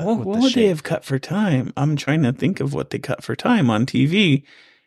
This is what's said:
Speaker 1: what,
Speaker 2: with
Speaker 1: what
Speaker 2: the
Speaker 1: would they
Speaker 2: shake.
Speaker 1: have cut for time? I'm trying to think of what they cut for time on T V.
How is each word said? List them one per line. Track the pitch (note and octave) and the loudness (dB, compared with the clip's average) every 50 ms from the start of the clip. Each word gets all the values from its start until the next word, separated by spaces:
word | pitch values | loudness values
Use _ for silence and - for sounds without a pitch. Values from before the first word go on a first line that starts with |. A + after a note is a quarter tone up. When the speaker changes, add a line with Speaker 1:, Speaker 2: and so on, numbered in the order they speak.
| E3 | -2
Speaker 1:
what, | G#3+ A#3 | -2 -2
Speaker 2:
with | - - | -2 -2
Speaker 1:
what | F#3+ G3+ | -2 0
Speaker 2:
the | A3+ | 0
Speaker 1:
would | C4 C4 B3+ | 2 2 2
they | B3 | 4
Speaker 2:
shake. | G#3+ G3 | 2 2
Speaker 1:
have | E3+ D3+ - | 2 0 -4
cut | - D#3+ - - | -6 -6 -6 -4
for | - C3+ C3+ | -4 -6 -6
time? | - - D#3+ G#3 G#3+ F#3+ C#3+ C3 B2 - - | -4 -4 -2 0 0 2 2 0 0 -2 -4
I'm | - C#3 D3+ D3+ | -2 0 0 0
trying | C#3+ - - D#3 E3 C#3 | -2 -2 0 0 2 2
to | A#2+ - | 0 0
think | - - F3+ F#3+ - | 0 -2 -2 -2 -2
of | C3+ C#3 C#3 | -4 -4 -4
what | - - - | -4 -6 -6
they | - - | -8 -8
cut | - - - - - | -6 -6 -8 -6 -6
for | - A#2 | -8 -6
time | - - - B3 G#3+ C#3 A#2 | -2 0 2 2 4 4 2
on | A2 G#2+ B2+ | 2 2 0
T | - - B2 C3+ | 0 0 0 2
V. | D3+ F3 G#3+ G#3 D#3+ C3 C#3 - _ - - - _ _ _ _ | 2 2 2 4 4 2 0 -2 _ -20 -20 -20 _ _ _ _